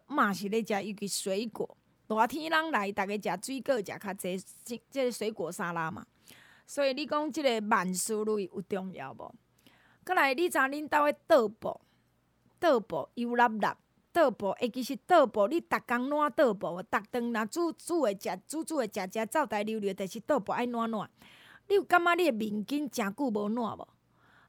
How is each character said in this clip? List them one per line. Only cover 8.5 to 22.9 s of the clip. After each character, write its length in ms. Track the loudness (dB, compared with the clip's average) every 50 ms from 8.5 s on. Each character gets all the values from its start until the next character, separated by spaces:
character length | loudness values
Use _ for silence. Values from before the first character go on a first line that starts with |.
| -8
有 80 | -10
重 320 | -8 -6 -6 -6 -6 -8 -12
要 200 | -12 -14 -14 -14
无？ 220 | -14 -16 -18 -18 -20 _ _ _ _ _ _ _ _ _ _ _ _ _
搁 80 | 0 2
来， 200 | 4 4 4 4
你 160 | 2 0 2
知 80 | 2
恁 300 | 2 2 2 0 -4 -4
兜 180 | 2 2 4 4 4
的 60 | 2 0 _
桌 220 | _ 6 6 6 4
布， 320 | -2 _ -8 -8 -8 -8 _ _ _ _ _ _ _ _ _ _ _ _ _ _ _ _
桌 180 | 2 4 4 4
布 300 | 2 -2 -6 -6 -6 -6 _
油 200 | -6 -4 -2 4
辣 140 | 4 4 4
辣， 280 | 4 2 0 0 -2 -4 _ _ _ _ _ _ _
桌 180 | 4 4 4
布， 240 | 4 0 -2 -4 -2 0
尤 80 | -2 -2
其 120 | -2 -4
是 140 | -6 -6 -6 -8 2
桌 220 | 6 6 6 6
布， 220 | 6 4 2 2 4
你 100 | 2 -2
逐 160 | -2 _ -2 -2 0
工 240 | -2 -2 -2 -2 -2
烂 240 | 0 0 0 0 4
桌 200 | 4 4 4 4
布， 280 | 0 -4 -6 -6 -8 -6
逐 140 | -4 -4 -4 -4 -2
顿 220 | -4 -4 -2 -2 -2
若 120 | -2 -4
煮， 280 | -4 -2 -2 -2 -2 -4
煮 320 | -8 -6 -2 0 2 2
的 80 | 0 0
食， 240 | -2 -6 -8 -8 -8 -10
煮， 160 | _ -8 -8 -6
煮 160 | -4 -2 -2
的 80 | -4
食， 320 | -2 -4 -8 -8 -6 -4 -6
食 60 | -6
灶 200 | -2 0 -2 0
台 180 | 0 -2 -4 -2
溜 160 | -2 -4 -4
溜， 140 | -4 -4 -4
但 140 | -4 -6
是 100 | -8 -8 -12
桌 180 | -2 0 0 0
布 140 | 0 0 0
爱 120 | 0 0
烂 240 | 0 0 -2 -2 -2
烂。 200 | -2 -4 -6 -8 _ _ -20 -20 -20 -20 -20 -20 -20 -20 _
你 80 | 4 4
有 80 | 4 6
感 180 | 6 4 6
觉 140 | 6 6 4
你 100 | 6 4
的 60 | 4
面 340 | 4 2 -2 -4 -4 -6 -4
巾 240 | -4 -4 -4 -4
真 240 | -4